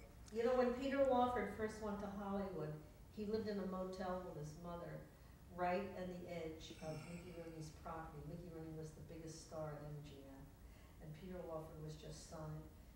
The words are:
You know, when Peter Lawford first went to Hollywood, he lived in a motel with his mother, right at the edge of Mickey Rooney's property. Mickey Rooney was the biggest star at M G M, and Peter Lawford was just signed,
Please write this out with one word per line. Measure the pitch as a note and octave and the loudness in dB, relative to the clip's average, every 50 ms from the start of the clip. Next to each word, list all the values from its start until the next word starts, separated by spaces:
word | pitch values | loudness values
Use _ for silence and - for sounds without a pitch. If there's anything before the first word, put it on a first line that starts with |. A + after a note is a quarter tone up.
| - - - - - - G#3 | -8 -12 -14 -14 -12 -2 2
You | A3+ A#3 | 6 8
know, | B3+ B3+ | 8 10
when | B3 B3 A#3 A#3 B3+ | 10 10 8 6 4
Peter | C#4 C#4 C4+ C#4 C4+ C4 | 4 4 8 8 10 10
Lawford | B3 B3 B3 B3 B3 A3 G3 G3 G3 - | 10 10 8 8 6 4 2 2 2 0
first | A3 G#3+ G#3+ - A3 | 0 0 0 0 0
went | G#3 G3+ G3+ | 0 0 0
to | G#3 F#3+ G3 | 0 -2 -2
Hollywood, | G#3 G#3 G3 G3 G3+ F#3+ F#3+ F3+ D#3+ D#3 D3+ D3+ D#3 - - - - - - - | -2 0 2 2 2 2 2 0 0 -2 -2 -2 -4 -8 -12 -14 -14 -14 -10 -6
he | G#3+ G#3+ | -4 0
lived | G3+ A3 A3 G3+ G#3+ | 2 2 2 2 2
in | G3+ G3+ | 2 2
a | F3+ F#3 | 2 0
motel | F#3 F#3 F#3 F#3 F#3 - F#3 F3+ F3+ F3+ F3+ | 0 0 0 0 0 0 0 0 2 0 -2
with | E3+ D#3+ | -4 -4
his | D3+ D3+ D3+ - E3+ F3 | -4 -6 -6 -6 -6 -6
mother, | F3 F3 E3+ - D#3 D3+ D3+ - - - - - - - - - - - | -4 -4 -4 -4 -6 -6 -8 -8 -10 -14 -16 -16 -16 -16 -16 -14 -10 0
right | F3 F3+ F3+ F3+ G3 G3 F#3+ - F3+ | 4 4 6 6 4 2 0 -2 -2
at | F3+ F3+ | -2 -2
the | F3 F3 F3 F3 | -2 -4 -4 -4
edge | F3 E3+ D#3+ D#3+ D#3 - - - E3 - | -4 -2 -2 -2 -4 -6 -8 -8 -8 -6
of | E3 D#3 D#3 D3+ D#3 F3 | -4 -4 -4 -4 -4 -6
Mickey | F3 E3+ E3+ F3 E3 | -6 -8 -8 -8 -8
Rooney's | E3+ E3 E3 E3 D#3+ D#3 - - - - | -6 -6 -6 -6 -6 -6 -8 -8 -8 -6
property. | E3+ E3+ D#3+ D#3 D#3 D#3 D3 C#3+ D3+ | -4 -4 -4 -4 -6 -6 -6 -6 -4
Mickey | E3 F3 F3 E3 D#3+ | -4 -4 -6 -6 -6
Rooney | D#3+ D#3+ D#3+ D#3 | -6 -4 -4 -4
was | D#3 D#3 D#3 - | -4 -4 -6 -6
the | - D#3 - E3 | -8 -10 -8 -8
biggest | D#3+ E3 D#3+ D#3+ - - | -6 -6 -6 -8 -8 -10
star | - E3 D#3 D#3 D3+ D3 | -6 -4 -2 -2 -2 -2
at | C#3+ D3 | -4 -6
M | D3 D3 D3 C#3+ | -6 -6 -6 -6
G | D3 C#3 C#3 C3+ | -8 -10 -10 -10
M, | C3+ C3+ C3+ D3 - - - - - - - - - - - E3 | -12 -10 -10 -12 -12 -12 -14 -14 -14 -14 -14 -14 -14 -12 -10 -8
and | D#3 D3+ - | -8 -6 -6
Peter | F#3 F3+ F3+ F3 E3 | -4 -4 -2 -2 -2
Lawford | E3 D#3+ D#3 D#3 D3+ D3+ D3+ D#3 | 0 0 -2 -2 -2 -6 -6 -6
was | D3+ D#3 - | -6 -6 -6
just | - D3+ D3+ - - - | -6 -8 -8 -8 -8 -8
signed, | E3+ D#3 D#3 D#3 D#3 D#3 D3+ - - - - - - | -6 -6 -4 -4 -4 -4 -6 -8 -12 -14 -14 -14 -14